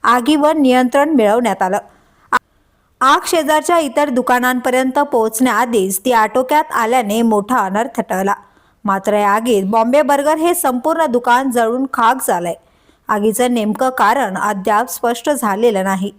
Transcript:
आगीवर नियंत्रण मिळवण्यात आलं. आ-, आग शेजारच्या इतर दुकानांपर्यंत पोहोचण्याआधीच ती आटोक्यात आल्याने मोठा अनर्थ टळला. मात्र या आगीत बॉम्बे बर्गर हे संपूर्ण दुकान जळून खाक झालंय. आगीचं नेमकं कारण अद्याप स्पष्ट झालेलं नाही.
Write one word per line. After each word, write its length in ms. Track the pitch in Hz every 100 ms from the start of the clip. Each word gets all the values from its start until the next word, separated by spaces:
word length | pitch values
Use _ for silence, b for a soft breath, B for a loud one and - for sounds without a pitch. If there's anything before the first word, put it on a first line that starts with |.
आगीवर 500 | 220 247 240 302 294
नियंत्रण 560 | 311 269 254 254 277 294
मिळवण्यात 540 | 302 208 220 233 190
आलं. 160 | 185 196 - b b b b
आ-, 40 | - _ _ _ _ _ _
आग 180 | 262 311 359
शेजारच्या 520 | 349 294 311 302 349
इतर 300 | 302 240 294
दुकानांपर्यंत 880 | 247 247 247 247 254 247 254 262 262
पोहोचण्याआधीच 1000 | 285 262 220 220 254 214 247 226 190 196
ती 80 | -
आटोक्यात 520 | 233 214 233 254 302 311
आल्याने 500 | - 220 254 214 214
मोठा 360 | 233 214 202 247
अनर्थ 420 | 190 196 240 - -
टळला. 240 | 185 190 202 b b b b
मात्र 280 | 208 196 190
या 180 | 208 208
आगीत 340 | 202 233 214 190
बॉम्बे 360 | 226 226 277
बर्गर 340 | 294 285 285 320
हे 180 | 330
संपूर्ण 520 | 349 277 254 302 330 311
दुकान 440 | 240 240 240 269
जळून 360 | 240 226 240 269
खाक 240 | - 226 262 -
झालंय. 280 | 185 175 170 b b b b b
आगीचं 460 | 208 208 208 247
नेमकं 360 | 240 214 202 254
कारण 480 | 254 208 254 233 190
अद्याप 500 | 208 202 190 214 247
स्पष्ट 420 | - 233 240 -
झालेलं 540 | 294 226 196 240 202
नाही. 260 | 190 190 202